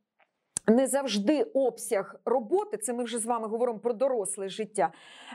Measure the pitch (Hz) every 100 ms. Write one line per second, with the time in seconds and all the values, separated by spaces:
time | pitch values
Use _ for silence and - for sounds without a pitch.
0 | _ _ _ _ _ - - 233 262 277
1 | 269 202 202 294 - 269 254 - - 196
2 | 190 - - 254 208 370 415 - - 240
3 | 233 233 220 233 220 226 247 214 240 208
4 | 269 247 185 - 190 185 214 - 165 -
5 | - - -